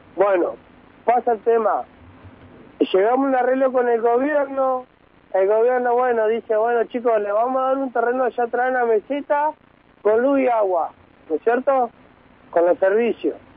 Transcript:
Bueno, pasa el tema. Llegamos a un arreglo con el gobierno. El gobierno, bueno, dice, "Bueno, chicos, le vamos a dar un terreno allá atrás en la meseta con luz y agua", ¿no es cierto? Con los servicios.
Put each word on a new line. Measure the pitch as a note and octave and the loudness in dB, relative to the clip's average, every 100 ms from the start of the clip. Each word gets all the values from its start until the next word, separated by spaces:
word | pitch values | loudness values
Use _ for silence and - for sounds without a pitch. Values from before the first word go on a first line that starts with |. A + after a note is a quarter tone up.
| - E3+ | -10 0
Bueno, | G3+ F3+ D3+ - - - - - | 2 2 -2 -6 -18 -20 -20 -8
pasa | - A#3+ A#3+ | 0 0 2
el | G#3+ | -2
tema. | A#3 A#3 G#3 C#3 - - - - - - - - - - C4+ | 0 2 2 -2 -6 -18 -20 -20 -20 -20 -20 -20 -12 -6 0
Llegamos | F#3 G#3+ C4 C#4 | 2 2 2 0
a | |
un | C4 | 0
arreglo | B3 C4 C4+ | 0 0 0
con | B3+ B3 | 0 0
el | A#3 | 0
gobierno. | A#3 A#3+ C#4+ D4 C#4 C4+ C4 B3+ B3+ _ _ _ _ | 2 2 0 -2 -2 -2 -2 -2 -8 _ _ _ _
El | F#3+ F#3+ | 0 2
gobierno, | A3 A#3+ B3+ B3 | 2 2 0 0
bueno, | A#3+ B3+ A#3 G#3+ | 0 0 0 0
dice, | A3+ - G#3+ | -2 -2 -2
"Bueno, | A#3 A#3 G#3+ | 0 0 -2
chicos, | B3 A#3 A3 | -2 0 0
le | G#3 | 0
vamos | G#3+ B3 C4 | -2 0 0
a | C4 | -2
dar | C4+ | -2
un | C4+ | -2
terreno | A#3+ A#3 B3+ | -2 -2 0
allá | B3 A#3+ | -2 -2
atrás | A#3+ B3 B3+ | -4 -2 -2
en | |
la | B3+ | -2
meseta | A#3 G#3+ - C#4+ C#4 D4 D4+ - _ _ _ _ | 0 0 -2 -6 -2 -2 -2 -6 _ _ _ _
con | G#3 A3 | 0 2
luz | C4+ C#4 | 2 2
y | B3+ | 0
agua", | A3+ G3 E3+ D3+ - - _ - | 0 0 -2 -4 -10 -20 _ -8
¿no | D#3 | -4
es | |
cierto? | A3 B3 C#4 C4+ A#3 - - _ _ _ - | 0 0 0 0 -2 -6 -20 _ _ _ -4
Con | E3+ F3 | 0 2
los | E3 | 2
servicios. | F#3+ G#3+ A#3 - D3 - - | 2 2 0 -2 -6 -6 -16